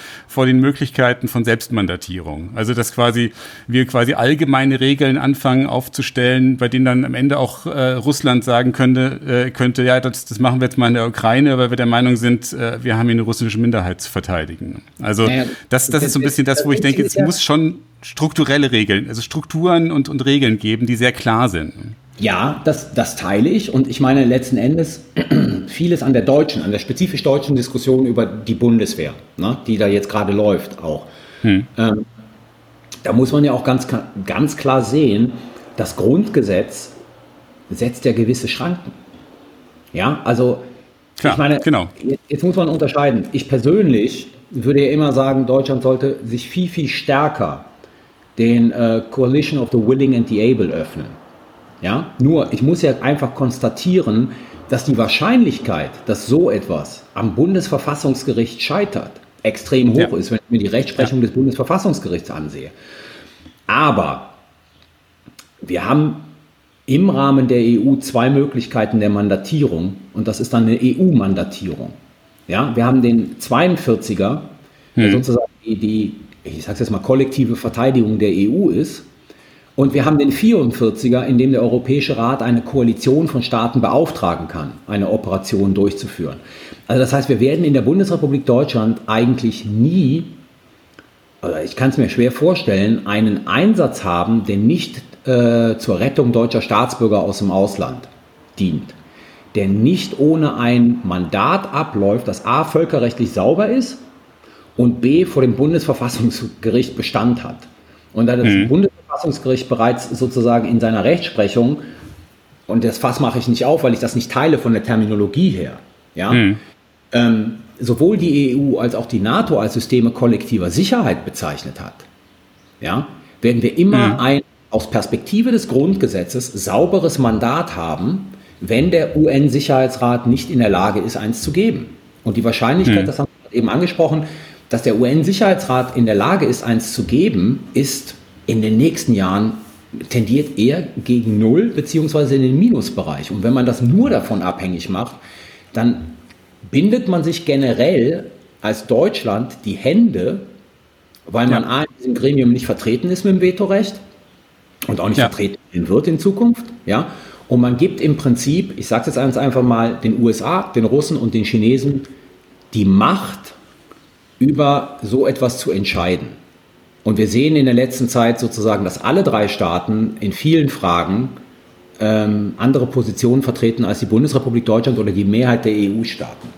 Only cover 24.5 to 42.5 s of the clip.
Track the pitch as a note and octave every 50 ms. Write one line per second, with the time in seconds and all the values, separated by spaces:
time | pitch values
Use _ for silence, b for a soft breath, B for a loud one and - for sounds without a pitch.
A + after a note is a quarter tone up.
24.5 | C3+ A2 G#2+ B2+ D3+ E3 D#3+ D#3 - - - - - - - - - D3 C3+ -
25.5 | - - - - - - E3 F3 E3+ - - B2+ C3 A#2+ F#2+ C3+ C3+ D3 D3+ D3+
26.5 | - A2 D#2 F#2 G#2 G2+ - - C3 - F#3 F3+ F#3 D3 - D3 C3+ C#3+ - -
27.5 | C#3+ B2+ A#2+ - - B2 - C#3 C3 C3 C3 B2 A#2 A#2+ A2+ F#2+ G#2+ G#2+ G#2 A#2
28.5 | A2 - B2 A#2+ A#2 A2+ G#2+ - - - D#2 C#2+ C#2+ - - - _ - F2 G#2+
29.5 | C3 - - - A2+ G2+ G#2+ G2+ G2+ G2+ G2+ - - G#2+ G#2 F#2+ G2+ G2+ G#2 G#2
30.5 | G2 F2 - - - - D#2+ D#2+ D2+ D2+ B B B B B B B B - A2+
31.5 | G2 F#2+ G#2 - - - A2+ A2+ G#2 - G#2+ - - - - - - - - _
32.5 | _ _ _ _ _ _ _ - - - - G#2+ G#2+ A#2 C3 B2 - D3 D3 C#3+
33.5 | B2 B2 - C3+ B2+ C3 - - C#3 A#2 - - - G2+ F#2+ - F#2 G#2 D3 D3
34.5 | - - - C#3 C3 C3 A#2+ G#2+ B2 D3+ D#3 B2 G2+ G#2 A#2 B2+ B B B B
35.5 | B B B - - - - - - - - A2 C3+ F3+ G#3+ - - D#3+ A2+ F#2+
36.5 | F#2+ F2+ G#2+ - - - - - - - - - - - - - - - - _
37.5 | _ - - - - - A#2 A#2+ A#2+ - - C3+ A2+ A2 A2+ G#2 B2+ B2+ - -
38.5 | - - C3 E3+ F3+ F3 - - - - - - - - - - - - - -
39.5 | - - - - _ - - _ - - F#2+ B2 D3 C#3+ - B2 A#2+ A#2 B2+ B2
40.5 | B2 - - - - - - _ _ _ _ _ _ - - D3 G#2 C#3+ D3 C#3+
41.5 | D3 C#3 - E3 D3+ G#2+ F2+ F#2 - - - A#2+ C3+ - _ - D3 D3 E3+ F3+